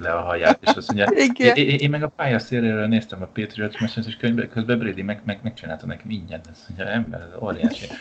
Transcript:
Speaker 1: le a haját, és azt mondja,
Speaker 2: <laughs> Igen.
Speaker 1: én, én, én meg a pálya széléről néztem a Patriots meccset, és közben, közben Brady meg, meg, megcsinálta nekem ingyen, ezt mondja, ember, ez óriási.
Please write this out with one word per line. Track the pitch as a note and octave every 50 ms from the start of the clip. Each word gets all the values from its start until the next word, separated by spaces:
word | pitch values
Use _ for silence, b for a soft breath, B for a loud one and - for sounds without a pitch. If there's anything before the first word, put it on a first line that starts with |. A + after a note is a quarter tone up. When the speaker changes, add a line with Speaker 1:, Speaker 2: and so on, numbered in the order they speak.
Speaker 1:
le | E2+ E2+
a | E2 E2+
haját, | F2+ F2 F2 E2+ E2+ D#2 E2 - -
és | G#3+
azt | - - - - -
mondja, | G3+ G3+ G3+ - -
Speaker 2:
<laughs> | C#4 B3+
Igen. | B3 - B3+ A#3+ -
Speaker 1:
én, | D3 D3 -
én, | C#3+ D3
én | D3 C#3+
meg | D3 D3+ D3+
a | D3+
pálya | _ - D3+ C3+ A#2+ G#2+
széléről | - - B2 A#2+ A#2 A2+ A2 G#2+ G#2+
néztem | A2 A2+ A2 A2 - F#2+ F#2 F#2
a |
Patriots | - - G#2+ G#2+ G#2 - - G#2+ G#2 - -
meccset, | A2 A2+ - A#2 A2+
és | A2+ A2+
közben, | - - A#2+ A#2 A#2 G#2 -
közben | - A2+ A2 A#2+ B2 A2+
Brady | A2+ G#2 F#2 F#2 F#2+
meg, | G2+ G#2 G#2 -
meg, | A2 G2 - -
megcsinálta | A2 - - - D#2+ D#2+ - -
nekem | F2 E2+ - - G#2
ingyen, | A2 G2 E2+ E2+ D#2+ E2 - E2
ezt | E2 - - -
mondja, | E2 F2+ F#2+
ember, | G2 G#2+ A#2 A2+ - F2 E2+
ez | E2+ E2+ F2 - A2
óriási. | G2+ F2 - - A#3 C#4+ - - - - -